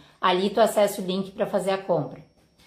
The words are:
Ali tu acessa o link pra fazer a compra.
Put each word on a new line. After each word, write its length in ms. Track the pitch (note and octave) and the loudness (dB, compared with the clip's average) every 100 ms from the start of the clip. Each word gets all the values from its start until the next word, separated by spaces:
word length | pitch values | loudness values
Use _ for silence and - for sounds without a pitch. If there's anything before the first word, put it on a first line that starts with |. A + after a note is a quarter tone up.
| - _ | -18 _
Ali 300 | F#3 F#3 G3+ | 0 2 0
tu 100 | - | 2
acessa 400 | G#3+ G#3+ G3+ - | 2 4 2 2
o 60 | F3+ | -4
link 240 | F#3 F#3+ | -4 -6
pra 160 | - G3 | -4 -2
fazer 260 | G3+ F#3 | -2 -2
a 60 | F#3+ | -2
compra. 500 | - D#3+ C#3+ - - _ _ _ | -2 -2 -2 -10 -20 _ _ _